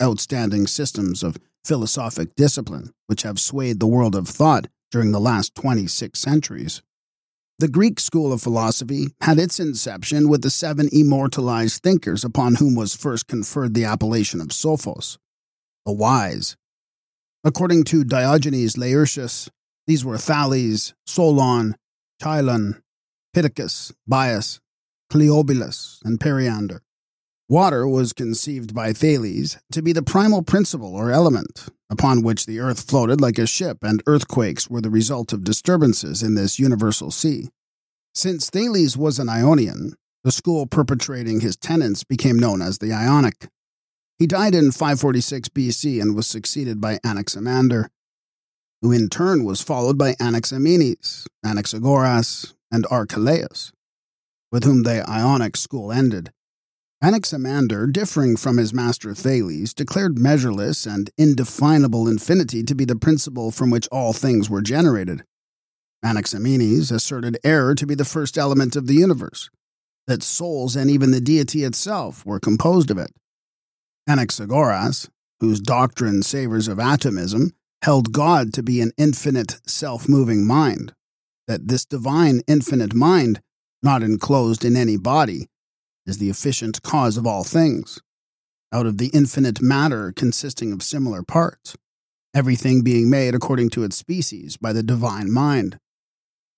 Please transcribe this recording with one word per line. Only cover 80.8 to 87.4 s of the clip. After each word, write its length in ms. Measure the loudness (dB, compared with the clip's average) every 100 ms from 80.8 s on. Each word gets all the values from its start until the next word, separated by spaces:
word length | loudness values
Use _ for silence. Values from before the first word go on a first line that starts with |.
| -8 _ _ _ _ _ -8
that 220 | -6 -2
this 160 | -2
divine 560 | -2 -6 -2 2 4 4 4
infinite 440 | 2 2 0 0
mind, 480 | 2 4 4 4 -2 _ _ _ _
not 180 | 2 2
enclosed 600 | 2 -2 2 2 2 0
in 120 | 2 2
any 200 | 2 0
body, 500 | 0 2 0 -2 -12 _ _ _ _ _ -10
is 100 | -4
the 140 | -4
efficient 520 | -2 -4 -4 -4 -8
cause 360 | -4 0 0 0
of 80 | -2
all 180 | -4